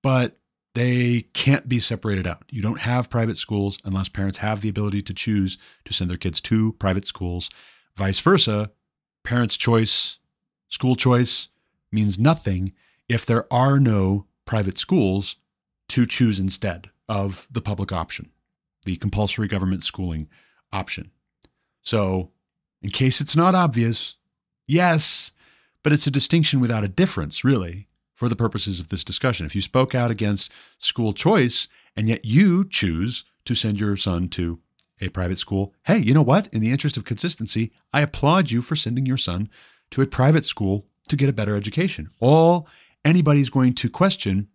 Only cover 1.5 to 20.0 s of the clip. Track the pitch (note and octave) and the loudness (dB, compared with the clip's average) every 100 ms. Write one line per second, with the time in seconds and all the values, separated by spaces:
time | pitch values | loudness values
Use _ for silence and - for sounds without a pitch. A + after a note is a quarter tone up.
1.5 | C#3+ B2 B2 - A2+ A2 G2 F2+ F2 _ | 2 2 -2 -2 -4 -2 -2 -2 -8 _
2.5 | A#2 G#2 A2+ A#2+ B2 A#2+ A#2+ A2+ A2 - | -6 -4 -2 -2 -2 0 -2 -2 -4 -4
3.5 | G#2 G2+ - G2 F#2+ F#2+ - G2 - G#2+ | -2 -2 -4 -6 -4 -4 -4 -4 -4 -4
4.5 | G#2+ G#2+ G2+ G#2 G2+ - G2 - G#2 F#2+ | -4 -4 -4 -2 -4 -6 -8 -2 0 0
5.5 | - - _ - - F2+ F2 F#2 D#2+ - | -4 -18 _ -8 -4 -4 -4 -4 -4 0
6.5 | A2 A2 - G2 F#2 - - F2+ F2 - | 0 0 0 -2 -2 -4 -8 -6 -6 -8
7.5 | - - _ _ - G2 G2 E3 F#3 A2+ | -14 -20 _ _ -6 -2 0 4 4 2
8.5 | G#2 G#2 _ _ _ _ _ - B2 A2+ | 0 -4 _ _ _ _ _ -4 0 0
9.5 | - - A2+ A2 - - - _ _ _ | 0 2 4 4 0 -2 -8 _ _ _
10.5 | _ _ - B2+ B2 C3 B2 A#2+ - - | _ _ -2 0 2 4 4 2 -2 -8
11.5 | _ _ _ _ G#2+ G#2 F#2+ C3 E3 - | _ _ _ _ 0 0 4 2 2 0
12.5 | F#2 F#2+ _ _ _ - A#2 - A#2 - | -2 -4 _ _ _ -4 -4 0 0 2
13.5 | A#2+ C3+ C#3 C3 G#2 F#2+ G2 - _ - | 2 4 4 4 4 2 0 -4 _ -4
14.5 | A2 F#2+ F#2 - F#3+ G2 G2 G2+ - _ | -2 -2 -6 0 2 2 0 -6 -12 _
15.5 | _ _ _ - - A#2+ - A#2+ F#2+ F#2+ | _ _ _ -4 -2 0 2 2 2 -2
16.5 | - G2+ F2 - _ - G#2 G2 F#2 - | -4 -6 -8 -16 _ -6 -4 -4 -8 -10
17.5 | A#2 G#2+ G2 G2 F2 D#2+ - - _ _ | -8 -6 -6 -4 -4 -6 -10 -14 _ _
18.5 | _ _ _ - F2+ G#2+ G#2 G#2 - G#2 | _ _ _ -8 -4 -2 0 -2 -2 -2
19.5 | G2+ F#2 F#2 - - | -2 -2 -2 -6 -6